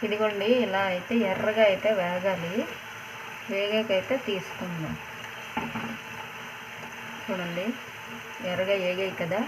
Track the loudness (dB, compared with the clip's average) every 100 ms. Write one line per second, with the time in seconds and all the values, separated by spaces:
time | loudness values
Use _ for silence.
0 | 0 2 2 2 4 6 6 4 2 0
1 | 2 2 4 2 2 6 8 8 4 4
2 | 2 2 2 0 0 -2 -2 -6 -10 -12
3 | -12 -12 -12 -12 -4 -2 2 2 4 2
4 | 4 0 2 -2 -2 -6 -6 -4 -4 -4
5 | -8 -10 -10 -10 -6 -6 -4 -4 -6 -6
6 | -10 -10 -10 -10 -12 -12 -12 -12 -12 -10
7 | -10 -10 -4 -2 -2 -2 -2 -4 -8 -12
8 | -12 -12 -12 -8 -4 0 2 4 2 0
9 | -2 -2 0 0